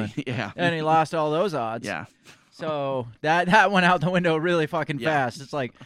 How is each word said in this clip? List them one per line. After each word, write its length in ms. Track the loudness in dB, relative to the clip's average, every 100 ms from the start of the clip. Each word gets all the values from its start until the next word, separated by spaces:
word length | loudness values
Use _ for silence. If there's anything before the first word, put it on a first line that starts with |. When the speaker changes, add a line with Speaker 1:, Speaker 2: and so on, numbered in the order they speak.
Speaker 1:
woman. 100 | -2 -6
Speaker 2:
<laughs> 40 | -6
yeah. 240 | -6 -6 -2
Speaker 1:
And 180 | -2 0
he 60 |
lost 340 | 2 2 2 0
all 160 | 0
those 220 | 0 0
odds. 320 | -2 -4 -4 -6
Speaker 2:
Yeah. 200 | -6 -8 _ -20 -20 _
Speaker 1:
So 560 | -10 -6 -4 -2 -4 -6 -4
that, 240 | 0 2 6
that 220 | 6 6
went 140 | 4 4
out 160 | 2
the 80 | 2
window 260 | 0 0 0
really 300 | 0 0 0
fucking 320 | -2 -4 -4
Speaker 2:
Yeah. 100 | 0
Speaker 1:
fast. 320 | 0 -2 -6
It's 120 | -8
like, 200 | -6 -6 -10